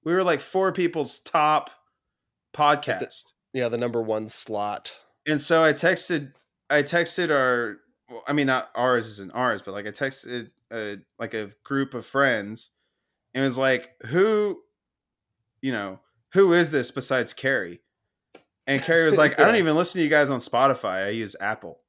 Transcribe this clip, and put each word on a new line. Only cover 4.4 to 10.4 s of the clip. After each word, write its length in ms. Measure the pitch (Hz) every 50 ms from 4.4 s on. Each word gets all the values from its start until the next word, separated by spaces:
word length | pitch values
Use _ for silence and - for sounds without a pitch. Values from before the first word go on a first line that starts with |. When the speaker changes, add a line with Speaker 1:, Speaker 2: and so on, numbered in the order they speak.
| - - 110 101 104 104 104 - _ - - - _ _ _ _ _
Speaker 1:
And 140 | 151 156 143
so 220 | 139 - 165 160 160
I 100 | 156 147
texted, 600 | 147 - 175 190 180 - - 180 151 143 135 _ _ _ _ _ _ _ _
I 140 | 143 147 139
texted 480 | 143 170 175 170 165 - - 175 156
our, 460 | 151 139 131 127 123 120 120 107 101 - _ _ _ _ _ _
well, 140 | 123 113 -
I 60 | - 143
mean, 140 | 147 143
not 220 | 135 131 127 - - _
ours 320 | 117 123 127 127 120 110
isn't 240 | 113 107 101 98 92
ours, 300 | - 120 127 123 110 95
but, 120 | - 101 95
like, 140 | 104 101
I 40 | 104
texted, 600 | 104 - 143 135 131 - - 117 123 120